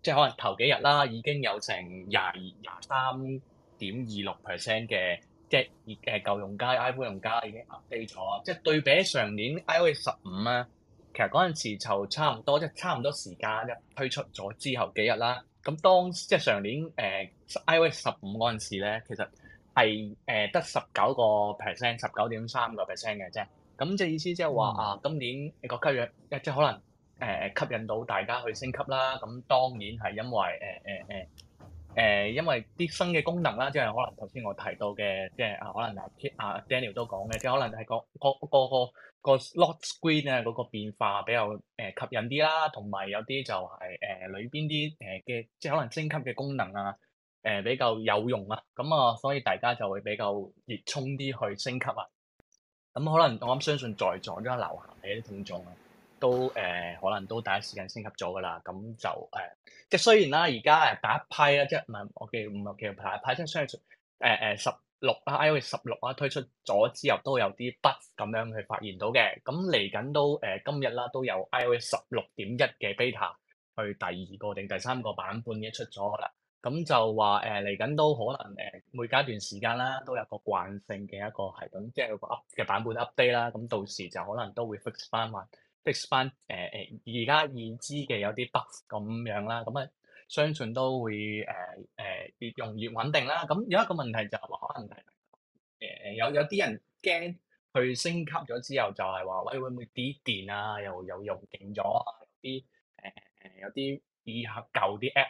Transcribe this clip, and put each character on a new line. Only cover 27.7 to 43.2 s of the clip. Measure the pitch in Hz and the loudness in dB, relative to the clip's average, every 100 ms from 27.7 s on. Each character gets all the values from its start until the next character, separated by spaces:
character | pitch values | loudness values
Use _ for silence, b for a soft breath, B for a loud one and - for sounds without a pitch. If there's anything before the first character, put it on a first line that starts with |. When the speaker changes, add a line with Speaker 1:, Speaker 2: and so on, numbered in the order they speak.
Speaker 1:
引 | 117 110 | -2 -2
到 | 110 | -4
大 | - 101 | 0 -2
家 | 104 123 | 0 -2
去 | 120 | -4
升 | 107 131 | -6 -6
級 | 131 135 | -4 -2
啦。 | 131 131 131 | 2 0 -2
咁 | 113 123 - | -8 -12 4
當 | 131 127 | 4 4
然 | 120 | 0
係 | 101 117 104 104 | -8 -4 -4 -4
因 | 120 | 0
為， | 113 90 87 | 2 0 -2
呃， | 98 90 101 95 - 98 | -8 -10 -10 -10 -8 -10
呃， | 90 - - _ - - - - | -10 -18 -20 _ -18 -18 -2 4
呃， | |
呃， | 113 101 104 | 6 6 2
因 | 123 165 | 0 0
為 | 127 104 - | 0 -2 -4
啲 | 170 | -4
新 | - 180 | 0 2
嘅 | 165 | 2
功 | 156 175 | 2 0
能 | 151 107 | 0 2
啦， | 139 | 0
即 | 139 | 2
係 | 113 | 2
可 | 113 123 | 0 -2
能 | - | -4
頭 | 104 | -12
先 | 127 | -6
我 | 107 | -6
提 | 98 101 92 | -4 -6 -2
到 | 104 | -4
嘅， | 101 101 95 95 - | 0 0 0 -4 -2
即 | |
係， | 113 101 | -2 -2
啊， | 104 | -6
可 | 98 113 | -4 -4
能 | 104 | -6
阿 | 98 _ | -12 _
Kit-， | 139 - | -8 -4
啊， | 107 101 - | -4 -4 -2
Daniel | 127 120 | -2 0
都 | 101 117 | -6 -6
講 | 98 101 | -6 -4
嘅， | 110 | -2
即 | 127 | 0
係 | 135 | 2
可 | 120 | 0
能 | 110 | -4
係 | 110 | -4
個， | 113 - - | -4 -4 0
個， | 139 - 151 | 2 2 4
個， | 139 127 | 6 6
個， | 131 123 B B _ | 4 2 B B _
個 | - 135 | 4 4
lock | - 165 175 - | 4 4 4 4
screen | - - 165 151 139 | -10 -2 2 2 4
啊， | 127 | 0
嗰 | 113 | 0
個 | 110 117 | -4 -6
變 | 107 107 104 | -6 -6 0
化 | 107 101 | 0 2
比 | 95 | 2
較， | 117 107 107 _ - | 2 2 -2 _ -10
呃， | 101 | -8
吸 | - 123 | -6 -4
引 | 120 | -2
啲 | 117 139 | 0 2
啦， | 156 160 156 | 4 4 0
同 | 123 104 | -2 -6
埋 | 98 98 | -4 -2
有 | |
啲 | 101 | -4